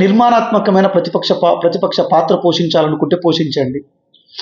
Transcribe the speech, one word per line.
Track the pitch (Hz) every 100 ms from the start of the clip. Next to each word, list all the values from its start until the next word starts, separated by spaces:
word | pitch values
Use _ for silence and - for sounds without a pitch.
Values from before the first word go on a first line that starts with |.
నిర్మాణాత్మకమైన | 190 220 240 233 226 208 208 190 196 185
ప్రతిపక్ష | 165 - - 175
పా-, | 170 -
ప్రతిపక్ష | 170 170 180 - 170
పాత్ర | 165 165 180
పోషించాలనుకుంటే | 175 190 165 170 151 156 147 175 170
పోషించండి, | 160 156 147 127 139 - _ _ _ _ -